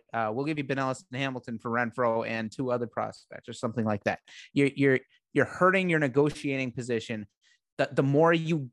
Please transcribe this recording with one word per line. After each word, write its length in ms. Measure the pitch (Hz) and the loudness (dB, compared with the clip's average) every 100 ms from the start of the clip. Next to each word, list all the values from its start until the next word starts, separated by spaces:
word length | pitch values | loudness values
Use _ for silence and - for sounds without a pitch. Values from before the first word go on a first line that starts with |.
| - | -6
uh, 180 | 117 110 | -4 -2
we'll 120 | 113 | -2
give 140 | 143 151 | -4 -4
you 60 | |
Binelas 400 | 135 135 131 131 - | -4 -2 -2 -4 -8
and 100 | 127 | -6
Hamilton 380 | 135 127 - 113 | -4 -6 -10 -8
for 120 | 120 | -4
Renfroe 580 | 117 117 117 120 113 113 | -2 -2 0 0 0 -2
and 220 | 113 110 | -4 -6
two 200 | - 127 | -6 -2
other 160 | 123 117 | -2 -2
prospects," 640 | - 107 - _ - - | -4 -6 -8 _ -18 -14
or 40 | |
something 320 | 113 120 113 | -6 -4 -2
like 200 | 110 104 | 0 0
that. 160 | - 90 - - - | -2 -2 -8 -20 -4
You're, 180 | 143 139 | 2 2
you're, 260 | 143 139 131 - _ _ | 4 4 4 0 _ _
you're 120 | 147 | 0
hurting 440 | 123 - 180 190 185 | 0 4 4 4 2
your 120 | 160 | 2
negotiating 720 | 143 135 147 - 147 135 131 | 2 2 2 0 -6 -4 -4
position. 540 | 127 120 113 - 110 101 _ _ _ _ - | -6 -2 -2 -2 -8 -10 _ _ _ _ -2
The, 100 | 139 | 0
the 100 | 131 | 2
more 300 | 139 139 165 | 4 6 4
you 380 | 170 160 165 127 | 4 0 -2 -4